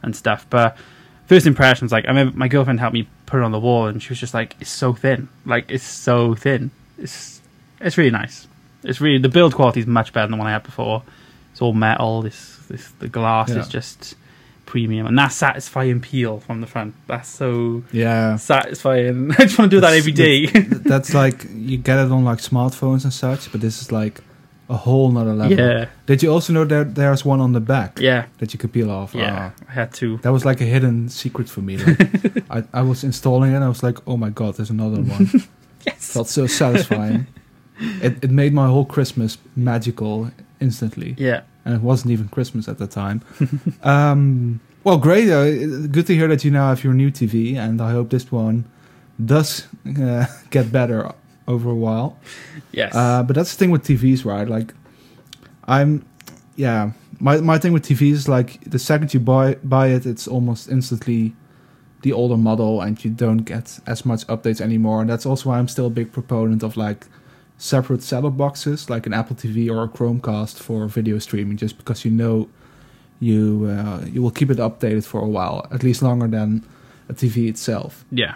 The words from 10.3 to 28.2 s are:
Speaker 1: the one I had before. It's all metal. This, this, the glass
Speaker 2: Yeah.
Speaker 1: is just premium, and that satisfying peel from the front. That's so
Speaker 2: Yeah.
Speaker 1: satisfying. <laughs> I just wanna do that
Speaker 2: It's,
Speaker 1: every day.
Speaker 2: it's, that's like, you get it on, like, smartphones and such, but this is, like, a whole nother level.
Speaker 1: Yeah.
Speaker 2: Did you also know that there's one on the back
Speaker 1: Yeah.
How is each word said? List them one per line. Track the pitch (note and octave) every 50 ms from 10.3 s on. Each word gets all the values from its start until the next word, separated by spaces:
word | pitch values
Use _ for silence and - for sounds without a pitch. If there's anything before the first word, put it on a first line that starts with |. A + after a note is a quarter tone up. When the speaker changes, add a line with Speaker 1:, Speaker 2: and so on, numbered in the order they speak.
Speaker 1:
the | A2+
one | A2 G#2+
I | G#2+
had | G#2+ G#2+ -
before. | - - - A#2 A2+ A2 A2+ - - - - - - _ - - _
It's | _ - B2
all | A#2+ A2
metal. | A2 A2 A2 A2+ - A#2+ A2+ A2+ A2+
This, | A2 G#2+ - - - - - - D3+ -
this, | - B2 - - - _
the | -
glass | - - A#2+ A2+ A2+ A2+ A2 A2+ A#2
Speaker 2:
Yeah. | A#2 A2+
Speaker 1:
is | -
just | - - - A#2+ - - _ - - - _ _ _ - _ - - - _ _
premium, | - - B2 A2+ A2 A2 A2 A2
and | A2+ A#2
that | C3 C#3 C#3+
satisfying | - - D#3 C#3 - C#3 - - - C3+ C3 B2+ B2 A#2+
peel | B2 - - C3 A#2+ A2+ A2 G#2+
from | - - A#2 A2+
the | A2+
front. | A#2 - A#2 G#2+ G#2 G#2 - _
That's | - B2 A#2+ B2 -
so | - - C#3 B2+ A#2+ A#2+ A#2+ A#2 A#2 A#2 A#2+ -
Speaker 2:
Yeah. | - A2+ A#2 A2+ A2+ A2+ A2+ A2 A2
Speaker 1:
satisfying. | A2 - - - C3+ - - B2+ - - C#3 C3 B2+ A#2+ B2 B2 B2+ C3 D3
<laughs> | D3 -
I | C4
just | F#3+ -
wanna | - A3 F#3+
do | F#3+ G3
that | F#3 E3 D#3+
Speaker 2:
It's, | D#3+
Speaker 1:
every | D3 D#3
day. | D3 D3+ E3 D#3 C#3+ C3+ D3+ D#3 -
Speaker 2:
it's, | A3 G3 G3+ - B2+
that's | - D4 C#3 C#3 C3+ - -
like, | C#3+ C3+ C3+ C3 C3 - - G2
you | A2 A2 B2+ C3
get | B2 B2+ - C3
it | C3+ C3+ C3
on, | C3 C3 B2+
like, | B2 A#2 A2+
smartphones | - - - B2 B2 C3 B2+ - - C3 C3 C3 C3+
and | C3+ B2+
such, | - - B2+ C3 C#3 - -
but | - A2
this | A2 A2+ A2 -
is, | - -
like, | A#2+ A2 G#2+ G#2+ G#2+ - - - - - - _ _ _ _
a | - B2
whole | A2 - B2 C3 C3+ C3+ C3
nother | B2 A#2+ A2+ A2 A2
level. | G#2+ G#2+ C#3 G3
Speaker 1:
Yeah. | F#3 - B2 A#2+ A2+ A#2 - - - _
Speaker 2:
Did | - C#3 C3+ D#3+
you | D#3+
also | D#3 E3+ D#3 -
know | E3+ D#3+ D#3+
that | D3 D3+ D3 D3 D3 G#2
there's | C#3+ C#3+ C#3 C#3 C3+ -
one | C#3+ C3+ C3+
on | C3 B2+ B2
the | A#2
back | A2 G#2+ C3+ C3+ G#2 F2+ - -
Speaker 1:
Yeah. | C3+ C3 B2+ B2